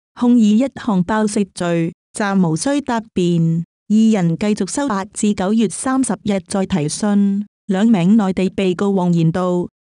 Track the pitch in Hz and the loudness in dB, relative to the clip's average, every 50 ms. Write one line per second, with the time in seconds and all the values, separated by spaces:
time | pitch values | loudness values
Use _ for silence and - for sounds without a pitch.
0 | _ _ _ - 247 240 247 240 214 208 214 220 269 269 - - - - 202 180 | _ _ _ -2 2 4 4 4 4 4 4 2 2 0 -4 -6 -4 -2 0 0
1 | 170 - 220 214 214 214 208 220 202 190 - - 180 175 170 170 165 165 - _ | 0 0 0 0 0 0 0 -2 -4 -4 -6 -6 -4 -2 0 0 -2 -4 -6 _
2 | _ _ - - 214 196 196 196 180 160 156 165 - 277 285 294 277 - 240 226 | _ _ -8 -4 -4 0 2 2 2 2 0 -2 -2 -2 -2 -2 -2 -2 -4 -4
3 | 220 - - 190 180 175 175 170 165 165 165 170 165 _ _ _ _ - 208 220 | -4 -4 -4 -2 0 0 2 2 0 0 0 -2 -4 _ _ _ _ 0 2 4
4 | 226 220 220 196 175 170 165 156 208 208 214 - 202 180 - 285 277 277 208 190 | 4 4 4 2 2 0 0 0 -2 -2 -2 -2 -4 -4 -4 -4 -4 -2 -4 -4
5 | 190 208 - - - 208 208 - 185 190 220 226 226 190 - - - 262 262 262 | -6 -8 -6 -2 -2 -2 0 0 -2 0 0 0 0 0 -2 -4 -4 -2 0 0
6 | 262 - 185 - - 208 196 190 - - - 196 190 190 196 170 147 151 - - | 0 -2 -4 -4 -4 -4 -4 -4 -4 -4 -4 -4 -2 0 -2 -2 -2 -2 -4 -4
7 | 220 208 202 202 202 196 196 202 208 - _ _ _ - 190 185 214 233 226 175 | -2 0 2 2 2 2 0 -2 -6 -8 _ _ _ -4 -2 0 2 2 2 4
8 | 165 185 214 226 196 190 185 - 185 185 - - 190 185 180 - 208 202 196 185 | 4 4 4 4 2 0 0 -2 -2 -2 -2 -2 -2 -2 0 0 0 0 0 0
9 | 180 175 175 170 165 160 165 185 185 180 180 180 175 - _ _ | 0 2 2 2 2 2 0 0 -2 -2 -2 -2 -4 -6 _ _